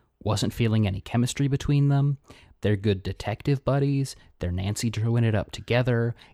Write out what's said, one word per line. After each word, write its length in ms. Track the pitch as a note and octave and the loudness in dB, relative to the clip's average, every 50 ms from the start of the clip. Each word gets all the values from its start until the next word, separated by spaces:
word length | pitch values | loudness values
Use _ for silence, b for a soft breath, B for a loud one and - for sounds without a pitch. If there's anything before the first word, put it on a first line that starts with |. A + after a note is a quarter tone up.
| _ _ _ - - | _ _ _ -8 -4
wasn't 300 | G2 G#2 G2+ - G#2 - | -2 -2 0 -2 -2 -2
feeling 340 | - A#2 A2+ G#2+ A2 G#2+ | 0 0 2 2 2 2
any 140 | G2+ F#2+ G2 | 2 0 -4
chemistry 480 | - - - A#2+ A#2+ B2 - - C#3+ C#3 | -6 -4 -2 0 0 0 0 -2 -2 0
between 400 | C3+ C#3 - - D3 C#3+ C#3 C#3+ | -2 -2 -2 0 2 2 4 4
them, 300 | C#3+ C#3 C#3 C#3+ C#3+ - B B B B B B B B - | 4 2 2 2 0 -4 B B B B B B B B 0
they're 140 | G2+ G#2 | 0 0
good 260 | G2+ G2+ G#2+ G2+ F#2 F#2 | 2 2 0 0 0 -2
detective 640 | F#2 F2 - - - G#2+ - - - C#3+ C3+ - | -8 -8 -6 -6 -6 -6 -4 -2 -2 -2 0 0
buddies. 520 | - C3 C#3+ C#3 C#3+ C#3+ C#3 C#3 C3 - b b b b - | 0 0 2 2 0 0 0 -2 -4 -6 b b b b -6
They're 120 | - F2 F2 | -4 -4 -2
Nancy 360 | F2+ F#2 G2 G#2+ - - A#2 | -2 -2 -2 -4 -2 -2 -4
Drewing 360 | A2 - G#2+ A#2 A#2 A#2+ A#2 | -2 -2 0 0 2 2 2
it 100 | A2+ G#2+ | 2 2
up 160 | G#2 - - | 0 -2 -2
together. 640 | - - F#2+ - A2 A#2+ B2+ B2 B2 A#2 A#2 A#2 A#2 B B B | -8 -12 -4 0 0 2 2 2 2 0 0 0 -2 B B B